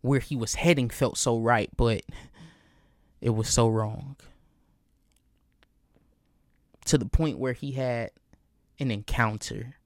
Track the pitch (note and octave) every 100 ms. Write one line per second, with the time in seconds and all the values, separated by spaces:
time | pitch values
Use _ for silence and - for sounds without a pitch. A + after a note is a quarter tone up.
0 | B2+ C#3 - C#3 A2+ - E3+ D3+ B2 -
1 | C3 - - A#2 A2+ A#2 - - A#2+ G#2
2 | - - - - - _ _ _ _ _
3 | _ _ - A2 A2+ - A#2 A2 G#2+ A2
4 | C#3 C#3 - _ _ _ _ _ _ _
5 | _ _ _ _ _ _ _ _ _ _
6 | _ _ _ _ _ _ _ _ - D3
7 | A#2 - D#3+ - C3 A#2+ C#3 C3 B2+ A#2+
8 | A2+ _ _ _ _ _ _ _ C3+ G#2+
9 | - - A2+ G#2+ - A2 A#2+ -